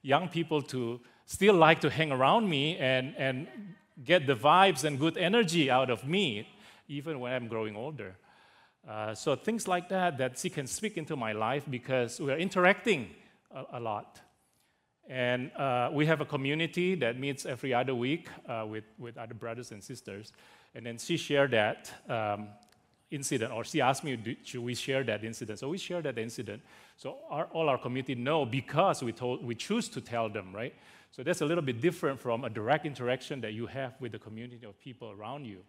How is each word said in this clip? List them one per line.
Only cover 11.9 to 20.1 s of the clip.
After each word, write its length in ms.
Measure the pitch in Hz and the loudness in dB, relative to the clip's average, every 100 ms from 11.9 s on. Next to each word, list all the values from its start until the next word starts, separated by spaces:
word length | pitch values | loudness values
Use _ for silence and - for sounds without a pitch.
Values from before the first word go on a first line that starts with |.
| 131 117 - | 0 0 -2
we're 180 | 143 139 | -2 0
interacting 720 | 185 185 180 202 240 160 104 - - _ _ | 0 6 6 6 2 0 -2 -12 -20 _ _
a, 140 | 139 131 | -14 -10
a 80 | 127 | -6
lot. 400 | 117 107 - - _ _ _ _ _ _ _ _ 240 | -4 -6 -8 -20 _ _ _ _ _ _ _ _ -10
And, 400 | 131 123 123 135 - | -2 0 0 -2 -4
uh, 340 | 139 123 123 | 0 2 0
we 140 | 151 151 | 2 4
have 140 | 156 | 4
a 40 | |
community 680 | 143 143 135 156 165 175 180 | 2 -2 -2 0 -2 0 0
that 240 | 185 120 123 | 2 0 -2
meets 260 | 139 135 | -6 -6
every 300 | 175 127 139 | -6 -6 0
other 200 | 120 127 | 0 2
week, 340 | 123 127 165 - - - | 0 0 -2 -6 -16 -10
uh, 180 | 117 110 | -8 -6
with, 180 | 110 107 - | -10 -14 -16
with 200 | 120 120 | -16 -14
other 160 | 113 | -14
brothers 380 | 113 117 117 120 | -10 -10 -10 -12
and 100 | 110 | -16
sisters. 500 | - 123 - | -14 -14 -12